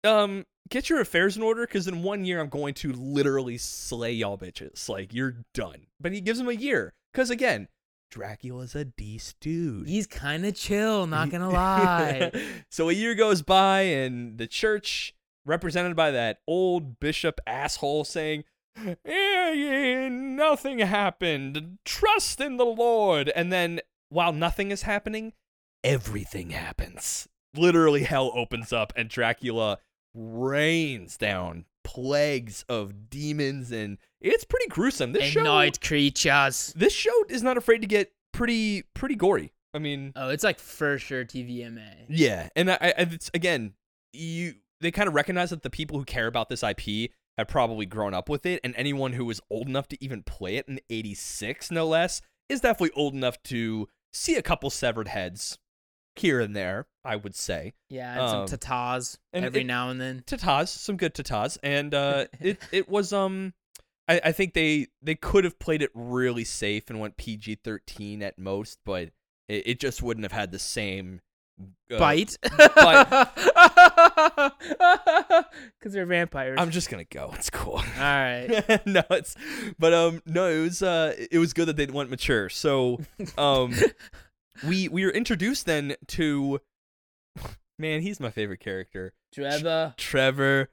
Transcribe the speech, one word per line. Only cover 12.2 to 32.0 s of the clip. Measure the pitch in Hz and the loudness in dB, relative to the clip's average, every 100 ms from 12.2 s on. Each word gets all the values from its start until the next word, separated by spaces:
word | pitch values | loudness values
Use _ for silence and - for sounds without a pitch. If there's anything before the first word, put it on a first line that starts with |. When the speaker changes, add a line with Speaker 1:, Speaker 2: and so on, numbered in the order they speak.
| 170 | -2
Speaker 1:
<laughs> | 247 - - - | -4 -10 -14 -14
So | - 165 | -2 0
a | |
year | 185 226 | 2 0
goes | 214 220 190 | 2 4 2
by, | 147 190 196 190 | 4 4 6 4
and | 190 143 131 123 120 110 | 2 0 -2 -6 -10 -10
the | 113 | -8
church, | - 220 214 - - - _ _ _ | -2 0 0 -4 -8 -8 _ _ _
represented | 143 170 180 165 180 165 | -4 -4 -2 -2 -2 2
by | 160 | 2
that | 131 113 104 - | 2 -2 -4 -4
old | 170 185 175 147 117 | 0 2 0 -4 -6
bishop | 147 151 131 - - | -4 -2 -4 -4 -8
asshole | 127 143 - 143 151 | -6 -6 -4 -2 -2
saying, | 143 170 156 151 151 _ _ - | -2 -4 -4 -6 -8 _ _ -12
"Eh, | 214 175 | -10 -10
eh, | - 349 392 381 359 311 285 269 269 254 262 | -6 -2 0 2 0 0 0 0 0 0 -4
nothing | 247 269 262 311 294 269 254 | -6 -8 0 2 2 -2 -2
happened. | 196 202 196 - 175 147 135 147 160 190 | 0 2 0 -2 -4 -2 -6 -10 -12 -16
Trust | - - 427 415 - - | -10 0 2 2 0 -4
in | 285 247 | -6 0
the | 247 | 0
Lord." | 226 233 233 202 156 143 | 2 2 4 4 2 0
And | 165 175 | -2 0
then, | 185 170 170 - _ _ | 0 -2 -4 -10 _ _
while | 160 175 | 0 0
nothing | 151 170 - 202 | 0 -2 -2 -4
is | 202 | -4
happening, | - 208 214 220 220 - _ _ _ _ | -4 -4 -4 -10 -10 -16 _ _ _ _
everything | 123 139 110 104 95 90 87 | -2 0 -2 -8 -8 -10 -8
happens. | 76 73 - - - - - - _ _ | -10 -8 -8 -8 -8 -8 -8 -10 _ _
Literally, | 143 175 170 160 147 | 2 4 6 6 4
hell | 139 139 131 | 2 0 0
opens | 120 117 117 110 | -2 -4 -6 -4
up, | 117 107 123 | -2 -2 -4
and | 113 | -6
Dracula | - 117 120 123 113 107 101 _ _ _ | -2 -2 0 -4 -2 -2 -2 _ _ _
rains | 117 113 113 131 143 151 165 156 120 87 - | -16 -12 -6 -4 0 0 0 -2 -6 -12 -6
down | 107 95 90 82 85 _ | -4 -2 -6 -10 -16 _
plagues | - - | -14 -8